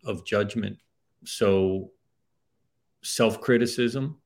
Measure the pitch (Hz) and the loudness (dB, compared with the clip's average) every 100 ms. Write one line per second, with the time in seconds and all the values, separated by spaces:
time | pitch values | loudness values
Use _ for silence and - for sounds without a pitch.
0 | 123 90 - 104 104 113 98 92 _ _ | -8 -8 -2 0 0 -2 -6 -8 _ _
1 | _ _ - - 104 95 95 95 - _ | _ _ -10 0 2 4 2 0 -6 _
2 | _ _ _ _ _ _ _ _ _ _ | _ _ _ _ _ _ _ _ _ _
3 | - - 113 104 - 120 117 - 120 131 | -6 0 2 2 2 4 2 0 0 -2
4 | 139 - | -6 -10